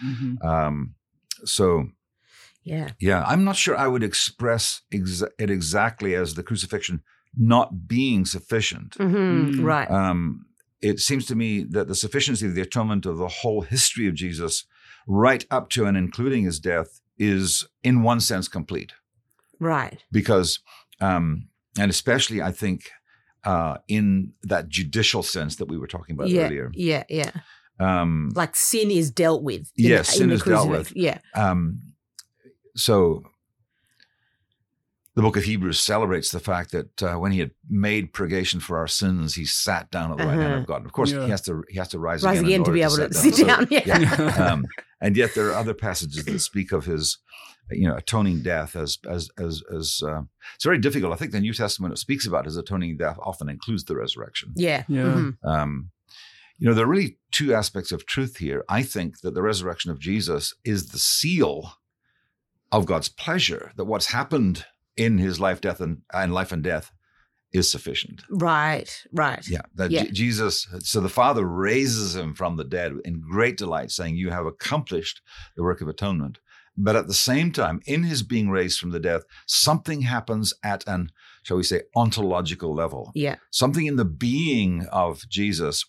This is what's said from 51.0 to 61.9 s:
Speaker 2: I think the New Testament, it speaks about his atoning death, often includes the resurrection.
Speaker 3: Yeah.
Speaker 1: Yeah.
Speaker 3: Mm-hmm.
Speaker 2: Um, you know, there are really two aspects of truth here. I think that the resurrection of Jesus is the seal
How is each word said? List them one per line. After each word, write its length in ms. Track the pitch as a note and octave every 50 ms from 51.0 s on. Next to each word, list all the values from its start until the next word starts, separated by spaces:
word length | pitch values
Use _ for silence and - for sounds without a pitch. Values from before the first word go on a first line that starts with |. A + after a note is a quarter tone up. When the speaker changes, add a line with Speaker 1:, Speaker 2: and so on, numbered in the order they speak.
| F#2 E2+
Speaker 2:
I 40 | E2+
think 160 | - E3 B2+
the 80 | G2+ G#2
New 120 | G2+ A2+
Testament, 400 | G#2+ - A2 G2+ - - F#2 E2+
it 60 | - -
speaks 260 | - - C#3 C3+ -
about 200 | G#2 F2 C#2 -
his 120 | D#2 D#2
atoning 400 | E2+ D#2+ - G2+ F#2 F2 E2 D#2+
death, 220 | D2 E2 D2+ D#2+ -
often 280 | - - F#2 - D2+ C#2+
includes 360 | C#2 - - A2+ A2+ F2+ -
the 120 | - D#2+
resurrection. 560 | A#1+ A1+ - - A1+ G#1+ A1 - - - - D2+
Speaker 3:
Yeah. 300 | E3+ F3 E3 D3 - - -
Speaker 1:
Yeah. 140 | C#3+ B2+
Speaker 3:
Mm-hmm. 460 | B2+ - F3 - A#2+ C#3 B2+ - - D#2
Speaker 2:
Um, 420 | D#2 D2+ D2 D2 D2 C2+ F2+ F#2 - _ _ _ - - - - - - - _ _ -
you 100 | - A#2
know, 60 | A2+
there 100 | A2+ A2+
are 40 | C3
really 300 | E3+ G3+ F#3 A#2+ - _ _ _
two 200 | - - D3+ C3+ A2+
aspects 360 | G#2+ G#2 - - G2 F2+ -
of 160 | F2 D#2+ -
truth 300 | - - C3+ C3 B2+ -
here. 280 | - D#2+ C#2 C#2 C#2 - -
I 140 | G2 A#2 -
think 360 | - - G#2 F2 D#2 - -
that 120 | - F2+ D2+
the 80 | F2+
resurrection 480 | F#2+ G#2+ G#2+ F#2 F2+ F2+ E2+ - - F2
of 80 | D#2 C2+
Jesus 560 | D2 F2+ G2+ A2 - E2 D#2+ D2 - - - _ _
is 260 | A2+ G#2 F#2+ E2 -
the 80 | - -
seal 720 | - - - - - D#3+ F#3 E3 - D2+ C#2+ C#2+ - - - _ _ _